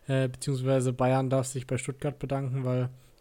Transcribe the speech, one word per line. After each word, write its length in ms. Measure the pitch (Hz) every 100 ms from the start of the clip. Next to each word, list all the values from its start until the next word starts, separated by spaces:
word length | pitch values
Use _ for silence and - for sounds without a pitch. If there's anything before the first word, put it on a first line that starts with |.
| -
äh, 220 | 135 131
beziehungsweise 640 | 131 - 131 131 135 127
Bayern 380 | 123 127 131 131
darf 160 | 135 127
sich 200 | 131 -
bei 120 | 123
Stuttgart 400 | - 127 147 127
bedanken, 460 | 135 135 135 131
weil, 260 | 127 127 127 - - -